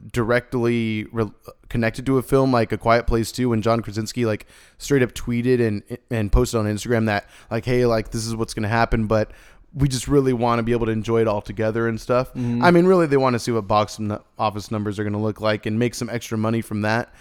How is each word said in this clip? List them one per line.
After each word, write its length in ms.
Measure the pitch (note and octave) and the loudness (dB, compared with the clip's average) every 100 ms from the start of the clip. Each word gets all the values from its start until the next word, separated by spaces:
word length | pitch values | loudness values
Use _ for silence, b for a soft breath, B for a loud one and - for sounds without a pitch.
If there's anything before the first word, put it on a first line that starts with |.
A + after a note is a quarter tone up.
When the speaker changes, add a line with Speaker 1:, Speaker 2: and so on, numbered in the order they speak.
| A2 | -8
Speaker 1:
directly 920 | B2 A2 A#2+ - B2+ A#2 A#2+ A2+ G#2+ - | -2 2 0 0 -2 0 0 0 -4 -4
re-, 200 | A2+ G#2 - - - - | -4 -4 -6 -20 -20 -8
connected 380 | A#2 A2+ - B2+ | -2 -2 -2 0
to 100 | C3 | 0
a 60 | |
film 280 | - C3+ C3+ | 2 2 4
like 200 | A#2+ A2 | 2 0
A 60 | G#2+ | 0
Quiet 260 | A#2 A#2 - | 2 2 2
Place 260 | A#2 A2 | 0 -2
Two 180 | - B2 | -2 0
when 120 | A2 | 2
John 200 | A2+ A#2 | 2 0
Krasinski, 440 | G#2+ G#2 G#2+ B2 A2+ | -2 -6 -6 -2 -2
like, 220 | G#2 - b b b | -2 -8 b b b
straight 240 | - C#3 | 0 2
up 100 | A#2+ | 2
tweeted 520 | - - A#2+ B2 B2 A2+ | -2 -4 -2 2 2 2
and, 180 | G#2 - A#2+ - | -2 -8 -14 -6
and 220 | A2+ G2+ | -4 2
posted 280 | - B2 A#2 | 2 2 0
on 60 | G#2 | 0
Instagram 400 | G#2 A#2 A#2 A2 | -2 0 0 2
that, 240 | G2+ - B B | -2 -4 B B
like, 140 | A2+ A#2 | -6 0
"Hey, 200 | B2 B2 | 2 2
like, 240 | A2+ G#2+ | 0 -2
this 160 | A#2 A2+ | -6 -6
is 100 | A2+ | -6
what's 200 | A2+ - | -6 -4
gonna 120 | G#2 | -2
happen, 380 | A#2 A#2 A2+ G#2+ | 0 2 0 2
but 240 | A2 A2 - b b - | 0 0 -8 b b -12
we 140 | C#3+ C#3 | -2 -2
just 180 | B2+ - | -2 0
really 240 | C#3+ C3 | 2 2
wanna 300 | A#2+ A#2+ A#2 | 0 0 0
be 100 | A2+ | 0
able 120 | A#2 A2+ | 0 0
to 60 | |
enjoy 300 | A2 G#2+ A2+ | -2 0 0
it 80 | A2+ | 2
all 120 | G#2 | -2
together 460 | - G2+ A2 A2+ A2+ | -6 -4 -2 0 -2
and 120 | A2 | -4
stuff." 260 | - B2 B2+ | -2 -2 -2
Speaker 2:
Mm-hmm. 280 | B2+ A#2+ A#2+ | -4 -4 2
Speaker 1:
I 100 | F3 | 6
mean, 140 | F3 F3+ | 6 6
really, 220 | F#3 D#3+ | 4 4
they 80 | C#3 | 2
wanna 240 | C3 A#2 | 2 0
see 120 | - | 0
what 140 | A2+ G2+ | -2 2
box 320 | G#2+ G#2 - | 2 2 -4
n-, 180 | G#2 G#2+ - - | -6 -6 -10 -4
office 320 | A2 G#2 - | -4 -4 -6
numbers 300 | G#2+ G#2 G2+ | -6 -4 -4
are 60 | G#2 | -4
gonna 160 | G#2 | -2
look 180 | G#2+ - | -4 -2
like 260 | G#2+ G#2+ G#2+ | -2 -2 -2
and 140 | G#2+ | 0
make 160 | A#2+ - | 0 -2
some 140 | A#2 | -6
extra 280 | A#2 - A2 | -8 -6 -2
money 220 | A2 A#2 | 0 -2
from 200 | - G#2+ | -4 -4
that. 320 | G#2+ A2+ B2 - | 0 -2 -4 -12